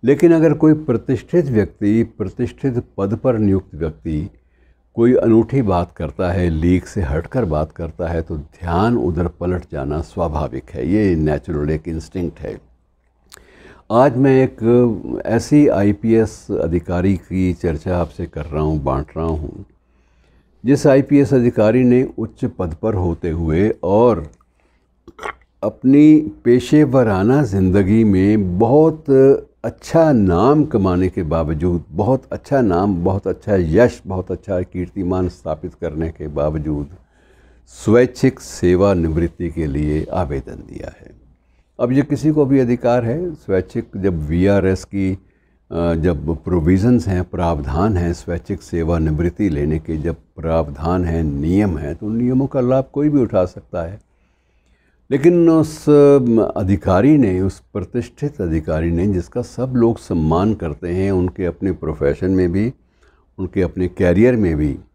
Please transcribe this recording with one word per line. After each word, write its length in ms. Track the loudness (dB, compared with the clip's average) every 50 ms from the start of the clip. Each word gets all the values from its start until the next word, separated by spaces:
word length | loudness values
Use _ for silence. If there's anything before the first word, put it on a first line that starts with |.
| 4
लेकिन 280 | 2 2 4 6 4 6
अगर 200 | 6 4 2 2
कोई 200 | 4 4 4 4
प्रतिष्ठित 720 | 2 0 -2 -4 -4 -2 -2 -4 -4 -4 -2 -2 -2 0
व्यक्ति 560 | 0 0 0 0 -2 -4 _ -2 0 2 2 0
प्रतिष्ठित 800 | -2 -4 _ -10 -10 -6 -6 -8 -8 -8 -6 -6 -4 -4 -4 -6 _ _ -6
पद 160 | -4 -4 -4
पर 240 | -2 0 0 0 2
नियुक्त 360 | 2 2 0 0 -2 -6 -10
व्यक्ति 560 | -8 -8 -8 -8 -8 _ -6 -6 -6 -6 -8 -12 _ _ _ _ _ _ _ _ _ _ _ _
कोई 200 | 2 4 4 4
अनूठी 480 | 4 4 4 4 4 4 2 0 -2 0
बात 300 | 0 0 -2 -2 -4 _
करता 360 | -10 -10 -10 -6 -4 -4 -2 -2
है, 180 | 0 0 0
लीक 360 | -2 0 2 2 2 2 0
से 160 | -4 -6 -6 -4
हटकर 420 | -2 -4 -4 -6 -4 -4 -4 -2
बात 280 | -2 -2 -4 -4 -4 -8
करता 360 | -12 -12 -12 -8 -8 -8 -6
है, 140 | -4 -6 -6
तो 140 | -6 -10
ध्यान 600 | -10 -10 -14 _ _ -8 -4 -2 0 0 0 0
उधर 320 | 0 -2 -2 -2 -2 -4 -6
पलट 360 | -6 _ -6 -4 -4 -6 -8 _ -10
जाना 280 | -10 -8 -6 -6 -6
स्वाभाविक 640 | -8 -8 -6 -6 -6 -4 -4 -4 -6 -6 -8 -12 -14 -12
है, 180 | -10 -8 -4 -2
ये 260 | 0 0 2 2 0
नेचुरल 560 | 0 0 -2 -2 -4 -6 -6 -6 -6 -4 -4
एक 180 | -4 -4 -6 -8
इंस्टिंक्ट 500 | -10 -10 -10 -10 _ -8 -8 -8 -8 -10
है। 360 | -12 -12 -12 -14 _ _ _ _ _ _ _ _ _ _ _ _ _ _ -20 -20 _ _ _ _ -20 -20 -20 -20 _ _ 2
आज 240 | 4 4 4 4
मैं 320 | 2 2 4 4 4 4 2
एक 80 | -2 -2 0 2 4 4 4 2 0 -4 -6 -8 -8 -6 -4
ऐसी 420 | -2 -2 -2 0 4 4 4 6 4
आईपीएस 760 | 2 2 2 0 0 0 0 2 2 2 2 0 -4 -14 -10 -6 -4 -4 -2
अधिकारी 540 | -2 -2 -4 -4 -2 -4 -2 0 0 0
की 360 | 0 -4 _ -4 -2 0 0 -2
चर्चा 460 | -2 -4 -4 -4 -4 -4 -4 -2 -2
आपसे 280 | -2 -4 -6 -12 -12
कर 180 | -10 -10 -12 -10
रहा 180 | -6 -4 -2 -2
हूँ, 200 | 0 -2 -2 -2
बांट 240 | -2 -4 -4 -6 -8 -8
रहा 100 | -6 -4
हूँ, 380 | -4 -4 -4 -6 -10 -12 -14 -18 _ _ _ _ _ _ _ _ _ _ _ _ _ _ _ _ _ _ _ -2
जिस 200 | 0 0 2 4
आईपीएस 480 | 4 4 4 2 4 4 2 4 4 2
अधिकारी 500 | 2 2 2 2 2 2 2 4 4 4
ने 240 | 4 4 2 2 0 -4 -8
उच्च 260 | -8 -8 -8 _ -8
पद 300 | -8 -6 -6 -6 -6 -6 -6 -4
पर 120 | -4 -2
होते 360 | -2 -2 -2 -4 -4 -4 -6
हुए 440 | -4 -2 -2 0 0 2 2 0 0 -2 -2
और 480 | 0 2 4 4 4 2 0 -4 -12 -16 _ _ _ _ _ _ _ _ _ _ _ _ _ _ -20 -20 -14 -14 -14 -14 _ _ _ _ _ -6
अपनी 720 | -6 -6 -2 2 4 6 8 8 8 8 6 4 0 -10 -4 _
पेशेवराना 1000 | 2 2 2 2 2 4 4 4 4 4 2 2 2 2 2 2 2 2 2 2
ज़िंदगी 640 | 0 0 2 2 2 4 2 2 4 4 4 4
में 540 | 4 4 4 4 4 2 2 0 -2 0 0
बहुत 520 | 2 4 4 4 4 4 2 -2 -2 2 2 2 4 4 2 0 0 _ _ _ -10
अच्छा 480 | -10 -10 _ -16 -2 2 2 4 4 4
नाम 520 | 2 2 2 2 2 4 4 4 2 2
कमाने 440 | 0 0 0 0 0 0 0 -2 -2
के 140 | -2 -4 -6
बावजूद, 640 | -4 -2 -2 -2 -2 -4 -2 -2 -2 -2 -2 -6 -8
बहुत 320 | -6 -4 0 0 0 -2 -4 _ -12
अच्छा 280 | -12 _ -4 -2 0
नाम, 440 | 0 0 0 0 0 0 -2 -2 -2
बहुत 220 | -2 -2 -2 -4
अच्छा 300 | -4 -6 -6 -4 -2 0
यश, 460 | 0 0 2 2 4 4 2 2 -4 -12
बहुत 260 | -8 -8 -8 -6 -6 -8
अच्छा 280 | -10 -6 -6 -6 -6
कीर्तिमान 680 | -6 -6 _ -10 -10 -8 -8 -6 -4 -4 -2 -2 -2 -4
स्थापित 460 | -6 -8 _ -8 -8 -8 -8 -14 -12
करने 340 | _ -10 -10 -6 -6 -8 -8
के 200 | -8 -10 -12 -10
बावजूद 580 | -6 -4 -4 -2 -4 -4 -6 -6 -6 -6 -8 -10 -14 -20 _ _ _ _ _ _ _ _ _ _ _ _ _
स्वैच्छिक 720 | _ -20 -8 0 2 4 4 4 2 0 0 0 0 0 -2
सेवानिवृत्ति 1120 | -16 -18 -12 -4 0 2 2 4 4 2 2 0 0 -2 -2 -2 -4 -4 -6 _ -8 -8
के 160 | -6 -6 -6
लिए 400 | -4 -4 -4 -4 -2 -2 -4 -4 -4 -4
आवेदन 420 | -6 -4 -4 -6 -10 -10 -10 -16
दिया 380 | -18 -18 -18 -18 -16 -16 -16 -18 _
है। 240 | -20 -20 -20 _ _ _ _ _ _ _ _ _ _ _ _ -4
अब 120 | -2 0 2
ये 100 | 0 0
किसी 280 | 0 -2 -2 0 0
को 160 | 2 2 2
भी 120 | 4 4 2
अधिकार 460 | 2 2 0 -2 0 0 0 0 0
है, 300 | -2 -4 -4 -6 -8 -10
स्वैच्छिक 520 | -12 _ -2 -2 -2 -2 -4 -8 -8 -8 -8 -10
जब 220 | -4 -4 -2 -2 -2
वीआरएस 680 | -4 -2 0 2 2 2 2 2 2 0 0 -2 -4
की, 340 | _ -6 -4 -2 -2 -4 -6 _ _ _ _ _ _ _ _ _ _ -6
अ, 220 | -2 -2 -2 -2
जब 420 | 0 0 -2 -2 -2 -4 -6 -6 -6 -4
प्रोविजंस 640 | -2 -2 0 2 2 2 2 4 2 2 2 0 -2
हैं, 160 | -2 -2 -4
प्रावधान 720 | -4 -6 -4 -2 -2 -2 -2 -4 -4 -2 -2 0 0 0
हैं 160 | 0 -2 -2 -4
स्वैच्छिक 500 | -6 -6 -8 -8 -8 -6 -8 -10 -10 -8
सेवानिवृत्ति 840 | -8 -6 -4 -2 -2 -2 -2 0 -2 -2 -2 -2 -4 -2 -2 -2 -2
लेने 300 | 0 -2 -2 -2 -4 -4
के, 180 | -4 -6 -8
जब 200 | -6 -4 -6 -6 -8 _ _ _
प्रावधान 680 | -10 -6 -2 -2 -2 -2 -4 -6 -8 -4 -2 -2 -2 -2
हैं, 200 | -2 -2 -2 -2
नियम 540 | -2 -4 -4 -2 0 0 0 0 0 -2 -6
हैं, 160 | -6 -8 -10
तो 140 | -8 -8 -6
नियमों 380 | -4 -2 -2 0 0 0 -2
का 140 | -2 -2 -2
लाभ 240 | 0 0 0 0 -2 -4 -6
कोई 160 | -2 -2 0
भी 120 | 2 0
उठा 240 | 0 2 0 0 -2
सकता 380 | -2 -4 -14 -20 _ -10 -10 -8
है। 180 | -10 -12 -16 _ _ _ _ _ _ _ _ _ _ _ _ _ _ _ _ _ _ _ _ _ _
लेकिन 400 | -4 2 4 4 4 6 4 4
उस, 380 | 4 4 2 0 -4 -8 0 4
अम, 500 | 6 6 8 8 6 6 4 4 2 2
अधिकारी 800 | 2 0 -2 -4 0 0 0 0 2 0 2 4 4 4 4 4
ने, 220 | 4 2 2 0
उस 220 | -2 -2 -4 -8 _ _ _
प्रतिष्ठित 680 | -8 -8 -6 -6 -8 -8 -8 _ _ -8 -8 -6 -6
अधिकारी 500 | -4 -2 -2 -4 -2 -2 -4 -2 -2 -2
ने, 160 | 0 0 0
जिसका 360 | 0 0 -2 -4 -6 -8 -8 -8
सब 300 | -8 -8 -8 -6 -4 0
लोग 220 | 2 2 2 2 -2
सम्मान 560 | -6 -6 -4 -2 0 0 0 2 2 0 -2
करते 340 | -2 -6 -10 -8 -8 -8 -6
हैं, 240 | -4 -2 -2 0 0
उनके 320 | 0 -2 -2 -4 -4 -6
अपने 280 | -6 -4 -4 -4 -6 -4
प्रोफेशन 580 | -4 -6 -8 -6 -2 -2 -2 -2 0 -2 0
में 220 | 0 0 0 0 0
भी, 200 | -2 -2 -4 -6 _ _ _ _ _ _ _ _ _ _ _ _ -10
उनके 240 | -10 -6 -4 -4 -4
अपने 260 | -2 -2 -4 -6 -6
करियर 480 | -2 -2 0 2 4 4 4 4 4
में 200 | 2 0 0 0
भी 220 | 0 -2 -2 -4 -6 -12 _ _